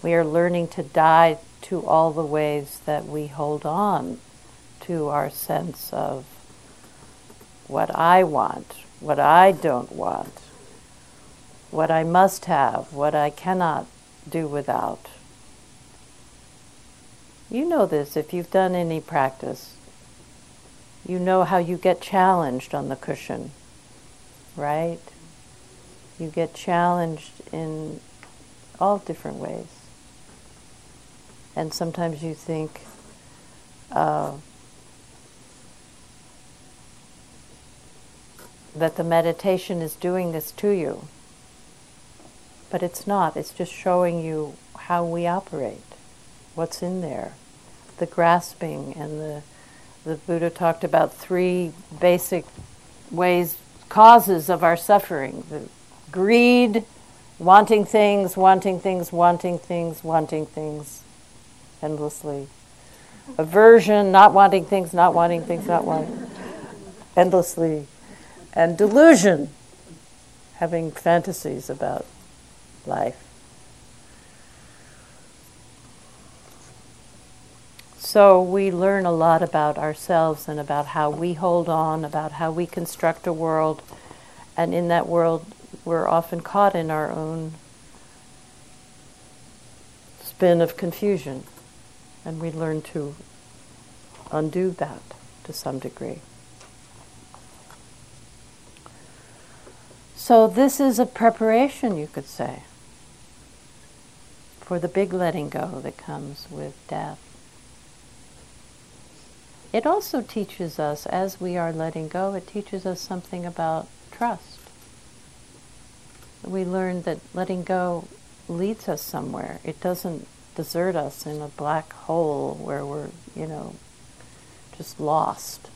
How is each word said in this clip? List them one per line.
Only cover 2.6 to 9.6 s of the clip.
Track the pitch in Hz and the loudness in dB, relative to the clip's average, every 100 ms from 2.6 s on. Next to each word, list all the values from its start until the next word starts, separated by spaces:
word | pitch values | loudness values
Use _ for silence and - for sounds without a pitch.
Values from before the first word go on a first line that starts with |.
| 139 - - | -8 -12 -6
that | 147 107 | -6 -6
we | 151 147 | -10 -10
hold | 143 147 151 | -6 -6 -4
on | 151 165 208 165 85 - - - - - - - | -4 -2 0 0 -4 -12 -16 -20 -20 -20 -20 -20
to | - 165 147 | -8 -4 -2
our | 147 151 | -2 -4
sense | - - 156 170 - - | -8 -6 -4 -4 -12 -10
of | - 147 135 - - - - - - - - - - - - - - - | -6 -6 -8 -14 -20 -20 -20 -20 -20 -20 -20 -20 -20 -20 -20 -20 -20 -8
what | 139 - | -4 -4
I | - 165 185 | 0 4 6
want, | 180 143 - - - - - - | 4 0 -2 -6 -12 -20 -20 -14
what | 151 143 | -4 0
I | 143 165 190 | 6 8 8
don't | 170 | 6